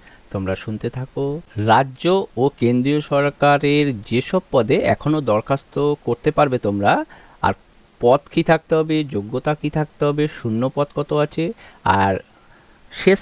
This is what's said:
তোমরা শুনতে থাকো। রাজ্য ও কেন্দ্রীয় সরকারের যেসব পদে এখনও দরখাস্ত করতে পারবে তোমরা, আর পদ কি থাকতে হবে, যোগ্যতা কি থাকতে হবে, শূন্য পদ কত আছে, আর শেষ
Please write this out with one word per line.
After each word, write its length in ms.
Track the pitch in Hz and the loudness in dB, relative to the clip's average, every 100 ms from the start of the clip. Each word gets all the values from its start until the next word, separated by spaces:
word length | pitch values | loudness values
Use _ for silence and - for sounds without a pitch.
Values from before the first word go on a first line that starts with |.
| - - - | -20 -20 -10
তোমরা 240 | 101 95 95 | -6 -4 -4
শুনতে 320 | - 107 120 | -6 -6 -6
থাকো। 340 | 127 135 139 139 151 - 107 110 | -8 -8 -6 -4 -6 -8 -4 2
রাজ্য 380 | 113 135 127 170 190 - - | 2 2 -2 0 0 0 0
ও 80 | 139 - | 0 2
কেন্দ্রীয় 420 | 120 123 135 147 | 2 2 2 0
সরকারের 840 | - 143 143 - 147 143 147 147 143 110 104 | 0 0 0 2 4 4 2 2 0 -2 -4
যেসব 360 | 117 - 185 - | -2 0 -2 0
পদে 260 | 135 110 170 | 0 2 2
এখনও 360 | - - 147 156 | 2 0 0 0
দরখাস্ত 540 | 123 107 - 139 - 143 147 147 | 0 0 0 -4 -4 -2 -2 -2
করতে 260 | - 120 156 | -4 -2 0
পারবে 260 | 147 147 127 | 2 0 0
তোমরা, 340 | 107 101 101 294 311 - - - | -2 0 2 2 -2 -12 -20 -4
আর 120 | 98 - _ _ _ - | -4 -4 _ _ _ 0
পদ 200 | 120 135 - | 2 2 0
কি 120 | 165 | -2
থাকতে 280 | 170 160 - | 2 0 0
হবে, 220 | 160 160 156 143 | 0 0 -2 -2
যোগ্যতা 400 | 107 104 127 151 | -6 -6 -4 -4
কি 140 | 147 147 | -4 -4
থাকতে 320 | 156 147 - | -4 -4 -2
হবে, 200 | 147 147 151 | -2 0 -2
শূন্য 340 | - 117 110 131 | -4 -4 -2 -2
পদ 180 | - 143 | -2 -4
কত 160 | - 143 151 | -4 -2 -2
আছে, 260 | 147 - 170 - - - - - | -2 -2 -6 -6 -16 -6 -2 0
আর 180 | - 190 - _ - - _ _ - | 0 -2 -8 _ -20 -20 _ _ -18
শেষ 260 | - 185 196 | -2 2 2